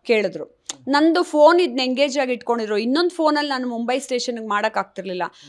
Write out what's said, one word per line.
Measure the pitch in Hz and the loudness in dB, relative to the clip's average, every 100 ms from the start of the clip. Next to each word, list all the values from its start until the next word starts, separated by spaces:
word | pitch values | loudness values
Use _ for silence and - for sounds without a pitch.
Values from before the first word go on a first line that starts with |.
ಕೇಳಿದ್ರು. | - 220 196 165 - _ - - 254 | -2 0 0 -6 -14 _ -18 -12 -2
ನಂದು | 285 320 330 | 2 4 2
ಫೋನ್ | 349 302 302 349 | 0 6 6 6
ಇದ್ನ | 339 247 | 2 -2
ಎಂಗೇಜ್ | 254 254 285 269 | -2 0 0 0
ಆಗಿ | 254 | -2
ಇಟ್ಕೊಂಡಿದ್ರು. | 247 - 233 214 208 | -2 -2 -4 -2 -2
ಇನ್ನೊಂದು | 233 285 349 | 0 0 0
ಫೋನಲ್ಲಿ | - 311 294 294 | 0 0 0 -2
ನಾನು | 262 247 | -4 -6
ಮುಂಬೈ | 233 233 262 | -6 -4 -4
ಸ್ಟೇಷನ್‌ಗೆ | 262 247 247 233 220 | -4 -6 -4 -8 -4
ಮಾಡೋಕ್ಕಾಗ್ತಿರ್ಲಿಲ್ಲ. | 208 214 214 190 - 190 180 170 - | -2 -2 -4 -6 -10 -8 -6 -8 -10